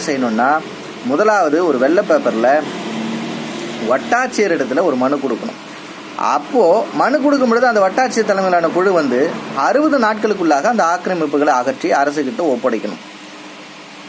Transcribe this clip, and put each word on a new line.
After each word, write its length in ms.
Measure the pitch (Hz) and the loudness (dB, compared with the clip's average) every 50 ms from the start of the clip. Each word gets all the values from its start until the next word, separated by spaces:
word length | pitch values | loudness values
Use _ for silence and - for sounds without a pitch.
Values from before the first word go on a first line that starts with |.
| - | -2
செய்யணும்னா, 520 | 165 143 131 127 120 110 113 123 139 151 160 151 - - - - - - - - | -2 -2 -2 -2 -2 0 0 2 2 2 0 -2 -6 -12 -14 -14 -14 -12 -8 -6
முதலாவது 600 | 123 135 160 214 214 214 202 175 151 143 165 185 | -2 0 2 2 2 4 2 2 2 2 2 2
ஒரு 120 | 165 135 123 | 2 2 2
வெள்ளை 240 | 127 143 170 196 208 170 | 2 2 2 2 2 2
பேப்பர்ல 520 | 160 139 113 120 110 113 113 127 143 156 147 143 - - - - - - - - - - - - - - - - - - - - - - 156 110 | 2 2 2 0 0 2 2 4 2 2 0 -4 -8 -10 -8 -8 -8 -6 -6 -6 -6 -6 -8 -8 -8 -8 -10 -10 -10 -10 -10 -10 -8 -6 -2 0
வட்டாட்சியர் 680 | 127 143 - - 240 247 262 247 - - 208 190 170 | 0 0 0 0 0 0 0 0 0 0 0 2 2
இடத்துல 260 | 139 131 113 127 151 | 0 -2 0 0 0
ஒரு 140 | 190 165 127 | 0 2 2
மனு 200 | 127 127 131 147 | 0 0 0 0
கொடுக்கணும். 440 | 135 135 131 113 92 - 117 - - - - - - - - - - - - - | 0 -2 -2 -4 -4 -6 -8 -10 -12 -16 -18 -18 -16 -16 -16 -16 -16 -16 -14 -8
அப்போ 720 | - - 110 - - - - - 247 196 165 180 226 - - - | -4 -2 0 0 0 -2 0 2 4 6 6 6 4 2 0 0
மனு 260 | 147 170 220 277 302 | 0 2 2 2 2
கொடுக்கும் 280 | 262 294 285 269 254 233 | 2 2 2 4 4 2
பொழுது 180 | 226 240 254 | 2 4 4
அந்த 140 | 247 220 208 | 4 4 4
வட்டாட்சியர் 440 | 190 190 190 254 262 247 - 233 214 | 2 2 2 2 0 0 0 0 0
தலைமையிலான 440 | 202 196 190 190 185 180 170 165 160 | 2 2 2 2 2 2 2 2 2
குழு 240 | 131 175 185 202 | 2 2 2 4
வந்து 380 | 185 165 151 131 123 123 147 170 180 - - - - | 4 2 2 2 2 2 0 0 -2 -6 -8 -8 -4
அறுபது 420 | 135 139 170 208 277 302 311 285 269 | -2 0 2 2 4 2 2 2 2
நாட்களுக்குள்ளாக 640 | 226 214 - 208 226 214 202 190 175 160 147 139 | 2 2 0 0 0 -2 0 0 2 2 2 2
அந்த 220 | 143 220 240 208 170 | 2 2 2 2 2
ஆக்கிரமிப்புகளை 720 | 165 175 180 - - 185 170 156 143 147 143 143 156 135 | 2 0 0 -2 -4 -2 -2 -2 0 0 2 2 2 2
அகற்றி 380 | 123 123 135 131 - - 175 | 2 2 0 -2 -2 0 0
அரசுகிட்ட 480 | 196 147 143 147 147 156 139 127 113 117 | 2 2 2 2 0 -2 -4 -4 -2 -2
ஒப்படைக்கணும். 600 | 175 151 127 117 117 127 113 107 - 104 92 - - - - - - - - - - - - - - - - - - - - - - | 0 0 0 0 0 -2 -2 -2 -4 -6 -8 -10 -14 -16 -18 -18 -18 -18 -18 -18 -18 -18 -18 -18 -20 -20 -20 -20 -20 -20 -20 -20 -20